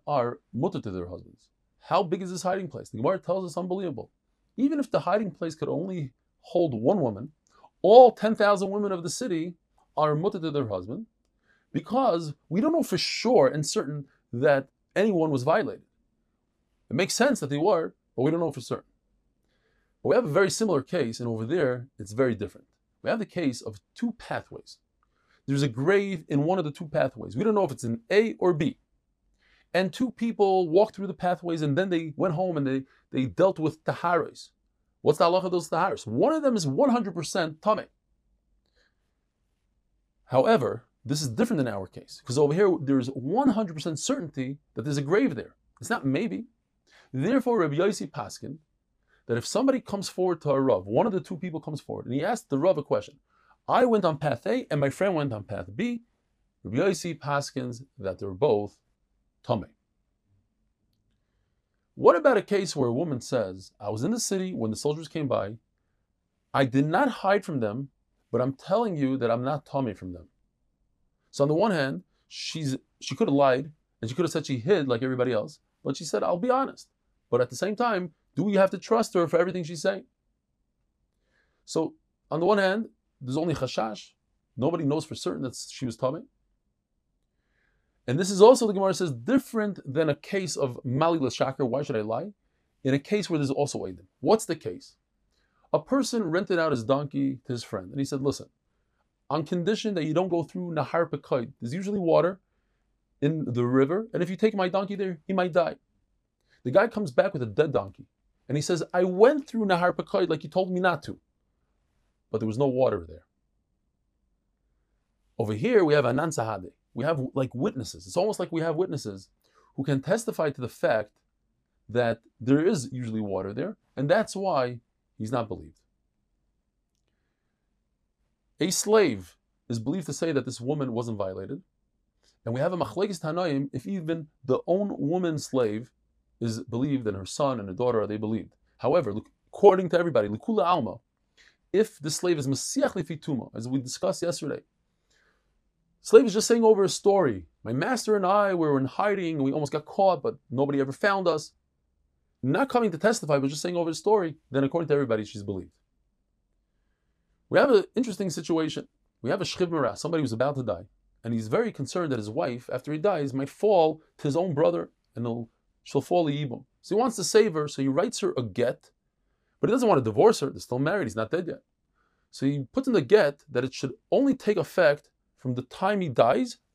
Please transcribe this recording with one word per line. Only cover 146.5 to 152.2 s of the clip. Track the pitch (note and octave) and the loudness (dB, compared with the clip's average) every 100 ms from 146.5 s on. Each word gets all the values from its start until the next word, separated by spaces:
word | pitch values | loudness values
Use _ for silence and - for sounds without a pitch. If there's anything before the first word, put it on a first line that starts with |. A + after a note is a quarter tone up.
| A#3 | 4
over | A3 G#3 | 6 6
a | F#3+ | 2
story. | - G3+ G3 D3+ F#2+ E2 _ | 2 2 4 2 -2 -8 _
"My | - | -6
master | B2+ G3+ B3 - G#3 | -2 -2 -2 0 0
and | F#3 | 2
I | G#3 G3+ | 2 2
were | F3+ D#3 C#3 | 2 2 2
in | C3 | 0
hiding, | - G3+ G3 E3+ D#3+ | -2 -2 -2 -2 -2
we | C3+ | -2
almost | D#3 C#3+ | -2 -4
got | D3+ - | -6 -6
caught, | - G3 E3 | 0 2 2
but | A#2+ - _ | -2 -8 _
nobody | B2 C#3+ C#3+ | -2 0 0
ever | C#3 | -2
found | C3 G#3 G3 F3+ | -2 0 0 0
us." | D#3 - _ _ _ _ _ _ _ | -2 -4 _ _ _ _ _ _ _